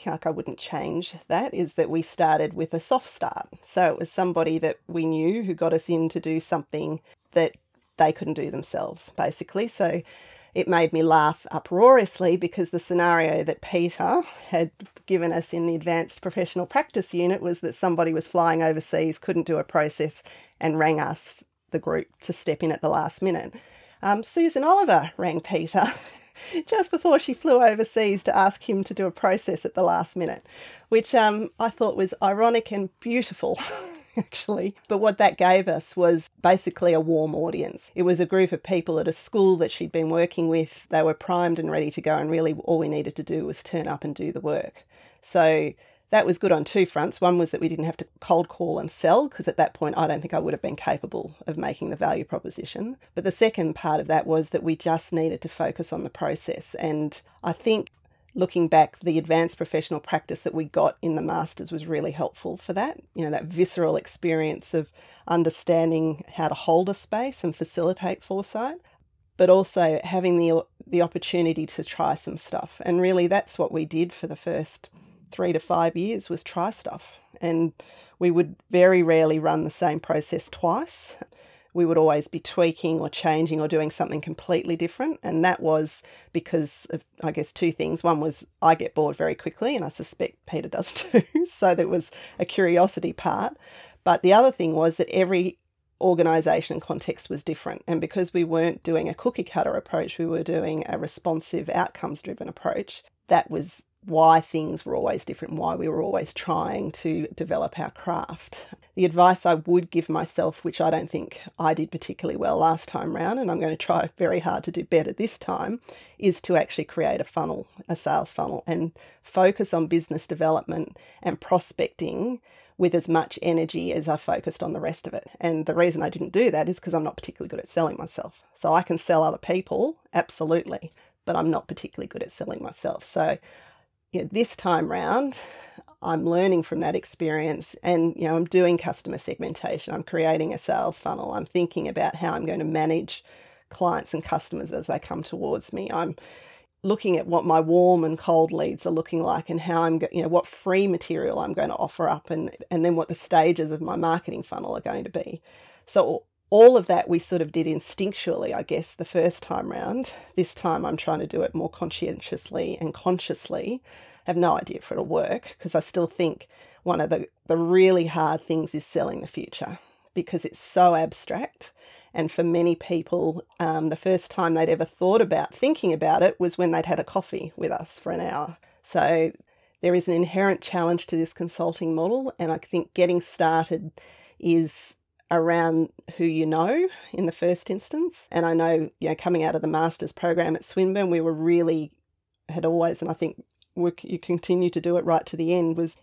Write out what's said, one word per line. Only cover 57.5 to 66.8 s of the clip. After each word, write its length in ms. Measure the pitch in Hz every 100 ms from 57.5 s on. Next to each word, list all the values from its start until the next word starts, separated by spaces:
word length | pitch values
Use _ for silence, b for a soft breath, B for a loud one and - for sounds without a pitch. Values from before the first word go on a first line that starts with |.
think 380 | - 226 220 - _ _ _ _
looking 340 | 185 180 175 165
back, 280 | 160 151 -
the 180 | 170 160
advanced 380 | 165 165 165 -
professional 440 | 160 160 - 151
practice 400 | - 160 - 160
that 140 | -
we 100 | 160
got 320 | 151 165 156 -
in 140 | 165 156
the 60 |
masters 500 | 160 165 156 - 165
was 140 | 160 160
really 260 | 147 160
helpful 440 | 147 139 - 180 180
for 160 | -
that. 280 | 185 269 - _
You 100 | -
know, 60 | 156
that 160 | 151 160
visceral 500 | 175 185 180 160 156
experience 760 | - - 175 160 156 - -
of 160 | 160 151 b b b -
understanding 960 | 170 160 - - 165 165 160 160 151 -
how 200 | - 156
to 60 |
hold 340 | 139 - 165